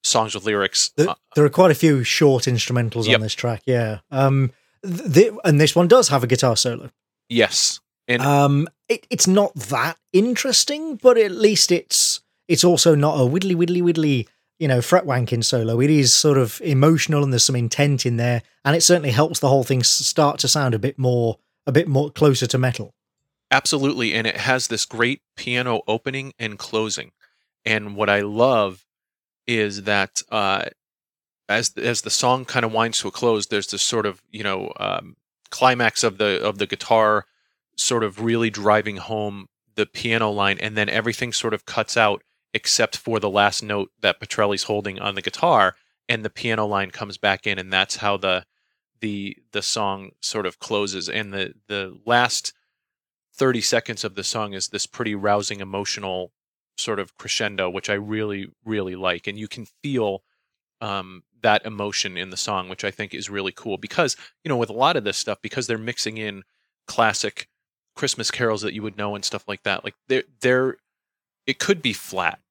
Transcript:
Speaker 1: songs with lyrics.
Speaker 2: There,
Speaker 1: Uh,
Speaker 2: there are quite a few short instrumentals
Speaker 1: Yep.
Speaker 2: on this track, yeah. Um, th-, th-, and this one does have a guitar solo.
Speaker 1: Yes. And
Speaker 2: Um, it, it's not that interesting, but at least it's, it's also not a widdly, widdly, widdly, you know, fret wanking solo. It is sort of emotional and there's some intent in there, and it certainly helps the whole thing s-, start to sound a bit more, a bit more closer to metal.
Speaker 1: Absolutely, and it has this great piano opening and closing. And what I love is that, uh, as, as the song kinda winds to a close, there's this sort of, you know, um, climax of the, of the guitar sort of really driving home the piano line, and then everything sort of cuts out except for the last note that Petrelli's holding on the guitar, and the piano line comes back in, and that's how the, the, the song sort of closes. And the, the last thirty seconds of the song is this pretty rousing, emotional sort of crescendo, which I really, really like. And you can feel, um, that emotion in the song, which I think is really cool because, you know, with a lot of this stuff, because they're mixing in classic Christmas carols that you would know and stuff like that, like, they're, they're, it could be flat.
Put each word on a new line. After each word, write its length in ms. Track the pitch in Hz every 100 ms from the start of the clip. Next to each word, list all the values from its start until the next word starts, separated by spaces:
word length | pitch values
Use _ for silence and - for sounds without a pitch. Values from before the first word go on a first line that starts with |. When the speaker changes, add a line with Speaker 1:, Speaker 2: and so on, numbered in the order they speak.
Speaker 1:
songs 320 | - 120 110
with 100 | 104
lyrics. 460 | 101 104 95 - - -
Speaker 2:
There, 140 | 170
Speaker 1:
Uh, 40 | - _
Speaker 2:
there 100 | -
are 60 | 147
quite 200 | 160 185
a 100 | 147 160
few 180 | 139
short 400 | 117 - 147 131
instrumentals 600 | 131 120 - 123 117 117 110
Speaker 1:
Yep. 100 | 120
Speaker 2:
on 40 |
this 140 | 107
track, 280 | - 120 110 -
yeah. 320 | 120 110 104 _
Um, 420 | 135 135 135 127 _ _ _
th-, 300 | 196 175 269
th-, 200 | 143 226 214
and 160 | 180 147
this 160 | 151 170
one 120 | 175
does 200 | 247 -
have 160 | 143
a 20 | 120
guitar 300 | 123 127 113
solo. 340 | 127 117 - _ _ _ _
Speaker 1:
Yes. 520 | 117 107 - - - _ _ -
And 160 | 123
Speaker 2:
Um, 460 | 135 143 143 143 160 _ _
it, 180 | - _
it's 160 | - -
not 280 | 190 202
that 440 | 147 107 127 143 165 _
interesting, 840 | 185 233 247 269 - - 294 320 254
but 220 | 254 233
at 140 | 208
least 380 | 185 214 190 -
it's, 520 | 175 - - - - _ _ -
it's 180 | 156
also 300 | 180 170 175
not 260 | 151 147 151
a 60 | 123
widdly, 280 | 165 190
widdly, 280 | 175 170 180
widdly, 440 | 175 165 151 131 107 _ _ _
you 100 | 156
know, 120 | 123
fret 240 | - 180
wanking 400 | 180 127 117 117
solo. 360 | 113 123 113 117
It 100 | 143
is 240 | 151 127
sort 240 | - 151 135
of 240 | 117 -
emotional 580 | 170 135 147 165 - 147
and 100 | 139
there's 120 | 123
some 120 | - 127
intent 500 | 117 - 147 135 127
in 100 | 117
there, 260 | 120 120 - _
and 100 | 135
it 80 | 165
certainly 280 | - 175 147
helps 280 | 113 160 -
the 100 | 139
whole 160 | 135
thing 160 | 123 131
s-, 80 | 120
start 500 | - - - 147 -
to 80 | 131
sound 260 | 151 131
a 40 | 113
bit 200 | 127 135
more, 400 | 127 123 117 110 _ _ -
a 60 |
bit 160 | 135 170
more 220 | 135 147
closer 360 | - 151 131 123
to 100 | 131
metal. 380 | 127 117 104 _ _ _ _ _ _
Speaker 1:
Absolutely, 640 | 135 - 147 135 127 117
and 120 | 113 113
it 100 | -
has 320 | 131 131 -
this 160 | 113
great 380 | - 113 120 143 _
piano 460 | - - 123 127 113 -
opening 480 | 110 - 135 135 -
and 200 | 113 104
closing. 540 | - 110 110 - - _ _ _ _ _
And 320 | 110 107 104 101
what 140 | 104
I 100 | 101
love 640 | 104 107 127 120 101 92 _ _ _ _ _ _ -
is 380 | 117 104 101
that, 360 | 101 101 95 - -
uh, 360 | - 190 196 - _ _ _ _ _ _ _ -
as, 240 | 104 120 -
as 240 | 113 113
the 80 | 110
song 340 | - 127 127
kinda 240 | 127 131 113
winds 320 | 110 113 -
to 80 | 101
a 20 |
close, 360 | - 120 107 98
there's 220 | 104 -
this 140 | 98
sort 220 | - 117
of, 180 | 104 92 _
you 120 | 104
know, 280 | 101 95 104 -
um, 380 | 101 92 87 _ _ _ _
climax 540 | - 127 123 117 -
of 140 | 117 95
the, 260 | 104 95
of 140 | 107 101
the 80 | 101
guitar 580 | - - 113 107 107 - _ _ _ _ -
sort 280 | - 120
of 160 | 107 95
really 300 | 117 113 117
driving 480 | 104 104 107 107 95
home 500 | - 110 104 101 - _ _ -
the 100 | 104
piano 440 | - 117 113 107
line, 280 | 104 98 98
and 180 | 107 107
then 140 | 104
everything 420 | 113 113 107 120
sort 220 | - 117
of 100 | 107
cuts 320 | - - 107 -
out 260 | 110 101 _ _ _
except 460 | 113 - - 113 -
for 200 | - 110
the 120 | 104
last 320 | 101 101 -
note 280 | 107 104 98 _
that 200 | 101 -
Petrelli's 440 | 107 - 104 98
holding 340 | - 104 101 95
on 160 | 101
the 80 | 98
guitar, 520 | - - 175 131 95 - _ _ -
and 160 | 117
the 160 | 107 -
piano 240 | 120 110 107
line 240 | 101 95
comes 260 | - 104 95
back 300 | 104 95 104
in, 120 | 95
and 140 | 92
that's 240 | 95 98 -
how 220 | 104 101
the, 260 | 98 92 - _ _ _ _ _
the, 380 | 110 101 98 - _
the 100 | 104
song 480 | - 113 101 98 98 _
sort 240 | - 110
of 140 | 92 -
closes. 500 | - 104 101 95 90
And 240 | 107 104
the, 220 | 98 95 - _
the 320 | 101 95 -
last 480 | 107 120 123 - - _ _ _ _ _ _ _ _
thirty 280 | - 135 120
seconds 420 | - 117 - 110
of 140 | 107 95
the 80 |
song 280 | 95 117 104
is 160 | 95 -
this 160 | 104
pretty 300 | - - 113
rousing, 460 | 101 101 104 101 101
emotional 720 | 98 98 101 - 98 92 90 _ _ _ _ -
sort 220 | - 101
of 180 | 92 _
crescendo, 540 | 98 - 107 98 92
which 180 | 92 -
I 60 |
really, 540 | 101 104 110 107 101 98 _
really 320 | 113 107 95 92
like. 320 | 92 87 -
And 100 | 101
you 80 | 107
can 200 | - 107 _
feel, 440 | 147 131 104 98 _ _ _ _ _ _
um, 420 | 110 98 92 92 _ 117
that 220 | 113 107
emotion 520 | 110 104 104 101 101 90
in 140 | 95
the 60 | 92
song, 320 | - 98 92
which 140 | 95
I 80 | 101
think 240 | - 101
is 160 | - 98
really 220 | 101 95
cool 240 | - 117 95
because, 400 | 104 - 147 - - _
you 60 | 160
know, 80 | 127
with 140 | 110
a 20 |
lot 240 | 110 139 165
of 80 |
this 120 | 104 -
stuff, 220 | - 101
because 280 | 107 - 117
they're 100 | 113
mixing 380 | 110 120 110 110
in 260 | 107 98 - _ _ _ -
classic 600 | - 113 101 104 - - _ _ _ _
Christmas 380 | - 139 - 110
carols 300 | - 120 107
that 120 | 104
you 80 | 104
would 160 | 107 98
know 160 | 104
and 100 | 104
stuff 220 | - 104 -
like 160 | 101
that, 220 | - 95
like, 100 | 104 _ _
they're, 160 | 131 - _
they're, 360 | 127 127 131 - _ _ _ _ _ _ -
it 140 | 131
could 200 | - 190
be 120 | 131
flat. 480 | 98 - 92 85 - _